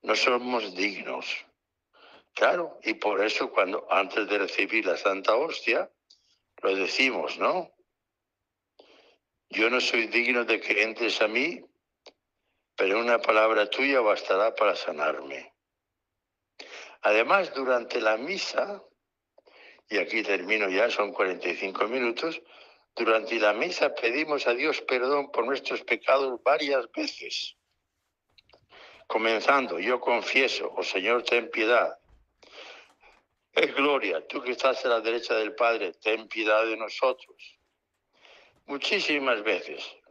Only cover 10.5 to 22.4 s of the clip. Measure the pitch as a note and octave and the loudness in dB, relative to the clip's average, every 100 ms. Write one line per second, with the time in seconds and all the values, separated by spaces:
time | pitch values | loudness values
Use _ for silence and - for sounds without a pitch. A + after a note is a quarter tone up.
10.5 | A2 - A2 A2 A2 A2+ - G#2+ A2+ D3+ | -2 0 0 0 -2 -4 0 0 0 -2
11.5 | - - _ _ _ - _ _ _ _ | -6 -16 _ _ _ -20 _ _ _ _
12.5 | _ _ - F#2+ G#2+ A#2+ A#2 - A2 A2 | _ _ -2 0 2 2 2 4 4 6
13.5 | A2 - - C3+ C#3 A2 F#2+ - F#2+ A2 | 4 2 2 2 4 4 2 2 2 2
14.5 | - G#2+ F2+ - D#2+ D2+ - - - - | 4 2 2 -4 -2 -2 -2 -8 -12 -16
15.5 | _ _ _ _ _ _ _ _ _ _ | _ _ _ _ _ _ _ _ _ _
16.5 | _ - - - - - G#2+ B2+ G3 F3 | _ -20 -18 -20 -4 2 4 6 4 2
17.5 | C3+ C3 B2 A#2 B2 A2+ A2 C#3+ F#3+ - | -2 0 0 0 -2 0 0 -2 -6 -4
18.5 | - G3+ G3+ - _ _ _ _ _ _ | -2 -2 -6 -14 _ _ _ _ _ _
19.5 | - - - _ G2+ F2+ A2 G#2 F#2+ F2 | -20 -20 -20 _ -2 0 -2 0 -2 0
20.5 | G#2+ G2 F#2+ G2 - G2+ F2 F#2+ F2 F2+ | 0 2 2 2 2 -2 0 -2 0 -4
21.5 | - G2 F#2+ G#2 C3 B2 - E3 - | -4 -6 -2 -2 0 -2 -2 -6 -6